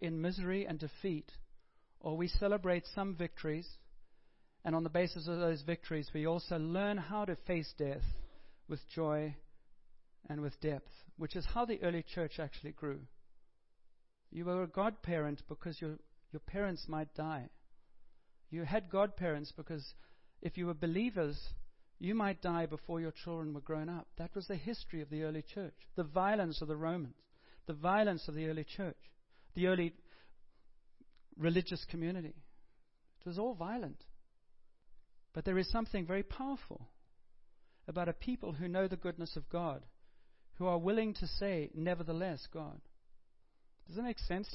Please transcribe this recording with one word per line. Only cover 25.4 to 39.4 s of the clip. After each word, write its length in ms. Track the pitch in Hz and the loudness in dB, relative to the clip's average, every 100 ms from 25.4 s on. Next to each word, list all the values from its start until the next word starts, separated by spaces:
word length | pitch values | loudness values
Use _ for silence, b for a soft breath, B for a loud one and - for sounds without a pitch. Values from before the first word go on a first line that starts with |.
church, 320 | 147 - 185 - - | -4 -6 -8 -8 -6
the 80 | - | -2
violence 580 | 160 160 190 214 175 151 | 2 4 6 6 4 0
of 80 | 151 | 0
the 80 | 151 | 0
Romans, 380 | 160 175 135 - _ b b b - | 0 0 -2 -8 _ b b b -8
the 60 | |
violence 540 | 151 165 202 214 170 - | 0 4 6 6 4 0
of 80 | |
the 140 | 151 160 | -2 0
early 160 | 156 | -2
church, 340 | 151 - 185 - - - - b b | -4 -4 -4 -6 -14 -20 -20 b b
the 140 | - 180 | 4 6
early 260 | 185 170 - - b b b - - - - - - - - - - | 6 4 -2 -16 b b b -20 -20 -20 -20 -20 -20 -20 -20 -16 0
religious 460 | 160 170 180 165 - | 4 4 4 0 -4
community. 460 | 165 165 185 160 - - - - - - _ - - | -2 -2 -2 -6 -10 -14 -18 -20 -20 -20 _ -20 -14
It 60 | - | -8
was 120 | 175 | -2
all 160 | 226 | -2
violent. 500 | 208 170 233 170 - - - - - - - - - - - - - - | -2 -2 -2 -4 -8 -12 -14 -16 -20 -20 -20 -20 -20 -18 -18 -16 -20 -10
But 120 | - | -4
there 140 | 160 185 | 2 2
is 120 | 185 | 4
something 340 | 226 226 208 | 2 2 0
very 200 | 170 190 | 0 0
powerful 640 | 196 - 269 277 - - - - - - - - - - - - - | -2 -4 -4 -4 -6 -10 -12 -18 -20 -20 -20 -20 -20 -20 -20 -16 -4
about 200 | 160 170 | 0 0
a 40 | |
people 400 | 170 - 247 202 | 0 0 -2 -2
who 160 | 147 175 | -2 0
know 200 | 180 190 | 4 4
the 80 | 180 | 2
goodness 400 | 180 170 165 | -2 -2 -4
of 120 | 170 | -4